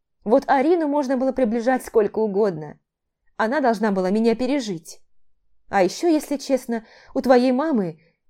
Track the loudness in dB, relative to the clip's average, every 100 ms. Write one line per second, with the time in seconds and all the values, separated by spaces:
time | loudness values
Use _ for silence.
0 | _ _ 0 2 2 2 2 2 0 -2
1 | -2 -2 -2 0 0 0 0 -2 0 0
2 | 0 0 -2 0 0 -2 -10 -16 _ _
3 | _ _ _ -6 -2 0 0 0 0 0
4 | 0 0 0 0 0 -2 -4 -8 -12 -20
5 | _ _ -20 _ _ _ -4 0 0 0
6 | 0 0 0 -6 -2 -2 -2 -8 -8 -20
7 | -10 -2 4 4 4 2 0 0 -2 -6
8 | _ _